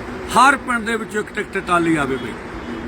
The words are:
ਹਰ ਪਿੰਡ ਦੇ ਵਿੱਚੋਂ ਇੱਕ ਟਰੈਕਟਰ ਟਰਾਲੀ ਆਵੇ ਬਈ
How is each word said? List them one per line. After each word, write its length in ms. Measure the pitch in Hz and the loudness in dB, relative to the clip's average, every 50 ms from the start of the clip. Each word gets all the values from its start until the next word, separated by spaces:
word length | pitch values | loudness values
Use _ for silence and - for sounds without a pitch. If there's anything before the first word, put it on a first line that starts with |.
| - - - - - - | -10 -10 -10 -10 -8 2
ਹਰ 260 | - 220 247 277 277 | 6 6 8 8 6
ਪਿੰਡ 300 | 262 - 247 247 233 214 | 4 0 -2 -2 -2 0
ਦੇ 100 | 220 233 | 0 -2
ਵਿੱਚੋਂ 260 | 220 220 175 202 214 | -2 -2 -2 -4 -4
ਇੱਕ 120 | 196 - - | -4 -4 -4
ਟਰੈਕਟਰ 260 | 214 190 - - 196 | -6 -6 -4 -4 -6
ਟਰਾਲੀ 360 | 165 156 180 175 165 165 160 | -2 2 2 4 4 4 2
ਆਵੇ 200 | 156 143 127 135 | 2 2 0 -2
ਬਈ 160 | 127 123 117 - - - - - - - - - - - | -4 -4 -6 -8 -10 -10 -10 -10 -10 -8 -8 -8 -8 -8